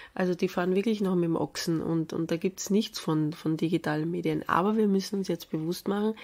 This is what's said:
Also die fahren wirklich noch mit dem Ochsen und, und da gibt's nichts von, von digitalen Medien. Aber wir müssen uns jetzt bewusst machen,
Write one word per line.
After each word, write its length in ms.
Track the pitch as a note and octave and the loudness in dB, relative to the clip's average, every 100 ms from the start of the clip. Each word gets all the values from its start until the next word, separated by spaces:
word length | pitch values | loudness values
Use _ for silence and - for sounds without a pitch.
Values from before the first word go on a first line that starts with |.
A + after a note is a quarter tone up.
| - | -10
Also 200 | - F#3 | -2 0
die 140 | F3 F3+ | 0 0
fahren 260 | - F3+ | 0 0
wirklich 260 | F#3 G#3+ G#3 | 2 2 2
noch 140 | F#3+ | 2
mit 100 | F3+ | 2
dem 120 | E3+ E3 | 2 0
Ochsen 440 | D3+ - - D#3+ | -2 -4 -2 0
und, 320 | - E3 D#3 | 0 0 0
und 180 | - E3 | -2 -2
da 60 | E3 | 0
gibt's 320 | F#3+ F#3 - | -2 -4 0
nichts 300 | G3+ A3 - | 2 2 -4
von, 340 | - D#3 D3+ | 0 2 2
von 240 | E3+ D#3 D#3+ | 0 -2 0
digitalen 540 | E3 E3 D#3 D3+ D#3+ | 0 0 0 -2 -2
Medien. 360 | F3 E3 D#3 - | -2 -2 -2 2
Aber 300 | - G3 A3 | 2 2 4
wir 100 | G#3 | 4
müssen 300 | F#3+ F#3+ G3 | 2 0 -2
uns 120 | F#3+ | -2
jetzt 220 | E3+ - | -4 -4
bewusst 380 | D#3+ D#3 F3+ - | -4 -2 -4 -2
machen, 240 | G3+ G#3+ A3 | 0 0 -2